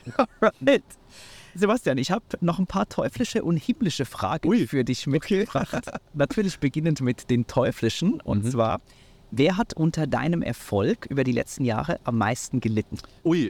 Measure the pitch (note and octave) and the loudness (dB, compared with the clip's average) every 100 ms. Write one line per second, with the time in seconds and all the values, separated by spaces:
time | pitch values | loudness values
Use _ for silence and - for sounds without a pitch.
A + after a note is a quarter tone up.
0 | - - A#3+ - A3 - C3+ C4+ - - | -8 -2 -2 2 0 2 4 4 2 -20
1 | - - - - - F3 G3+ A#3+ D#3 C#3 | -20 -20 -20 -20 -14 -2 2 2 2 0
2 | D3 G3 - - E3+ F3 F#3 G3 G#3 - | 0 -2 -4 -4 -2 0 0 0 -2 -2
3 | - - B3 A3+ D#3 E3 - - F#3+ - | -2 -2 -2 -2 0 -2 0 0 0 -2
4 | B2+ - G2+ D#3+ D#3+ A3+ - C#3 B2 B2+ | -6 -4 -4 0 2 2 2 0 0 0
5 | C#3+ C#3 - F#3+ - - G#3 - - - | 0 0 0 0 0 -2 -2 -6 -6 -12
6 | _ D3 C#3+ - F#3+ - C#3 D#3 E3 D3+ | _ -2 0 0 -2 0 -2 0 0 0
7 | B2+ B2 - B2 A#2 C3+ B2 - D3+ - | 0 -2 0 0 2 0 0 0 -2 0
8 | E3+ D#4+ - G#2 A2 B2+ A2+ - - - | 0 0 -2 -2 0 2 0 0 -8 -20
9 | - - - A2 D3+ F#3 A#3 - D#3+ D#3+ | -20 -20 -6 2 2 2 -2 0 0 2
10 | D3+ A#2+ D3 E3+ - A#2 - G#2 A#2 A#3 | -2 0 0 0 -2 -6 -2 0 2 -2
11 | - C#3 C3 A#2+ - - B2 A2 C#3+ - | -4 -2 0 0 -2 -2 -2 0 -2 -4
12 | - A#2 G#2 A#2+ - C3 G#2+ G#2+ - - | -2 0 0 -2 -4 -2 0 0 -2 -6
13 | - - E3 E3+ | -12 -4 0 2